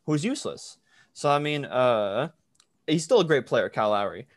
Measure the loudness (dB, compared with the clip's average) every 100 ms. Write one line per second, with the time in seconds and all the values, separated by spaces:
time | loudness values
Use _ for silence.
0 | -4 -2 -2 -4 -8 -10 -14 -20 _ _
1 | _ -4 0 0 0 -4 -4 2 2 2
2 | 0 -2 -4 -8 _ _ _ _ -2 -2
3 | 4 4 4 2 2 0 0 0 0 0
4 | -2 -6 -16